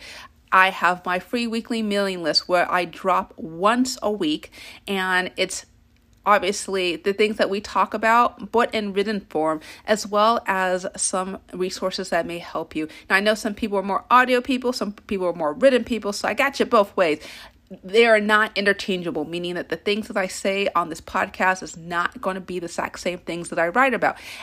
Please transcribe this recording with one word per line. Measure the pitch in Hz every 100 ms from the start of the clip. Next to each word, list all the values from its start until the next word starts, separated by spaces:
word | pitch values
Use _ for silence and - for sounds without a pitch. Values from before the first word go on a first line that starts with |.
| - - - _ _
I | 190 190
have | 185 175 180
my | 180 180
free | - 240 233
weekly | 226 220 233
mailing | 214 202 196 180
list | 160 147 -
where | 180 -
I | 180
drop | 170 - 190 185 190 -
once | 160 165 196 220 254 -
a | 208
week, | 214 160 156 - - - - -
and | 196 185 180 185 -
it's | 185 - - _ _ _ _ _
obviously | 196 208 180 202 - 190 180
the | 165 196
things | 196 214 220
that | 202
we | 202
talk | - 190 208
about, | 214 220 233 240 - 202
but | 226 240
in | 220 208
written | 190 202 202
form, | - 156 156 156 - -
as | - 214 202
well | 208 220 233 -
as | 190 185 185 180 -
some | - 190 185 185 -
resources | 180 180 - 185 190 185
that | 175
may | 170 170
help | 170 156 165 156
you. | 156 - -
Now, | 196
I |
know | 208
some | 214 220
people | 202 220 196
are |
more | 196 185 -
audio | 247 247 247
people, | 247 254 247
some | 254 202
people | 202 - 196 180
are |
more | 170 151
written | 151 269 247
people, | 226 220 208
so | 202 190
I |
got | 214 269 269
you | 214
both | 233 196 -
ways. | 170 151 - - - _ _ 190
They | 185 208 233
are | 214
not | 208 214 214 190
interchangeable, | 202 196 - 185 170 151
meaning | 151 175 175
that | 175 -
the | 160
things | - 208 208
that | 208
I | 185
say | - 202 196 196 170
on | 170
this | 160
podcast | - 190 196 - 185 185
is | 156 170
not | 165 170 175 254
gonna | 196 190
be | 185 180
the | 170
exact | - - -
same | 190 175
things | - 170 170
that | 170
I | 170
write | 233 269
about. | 214 - - - -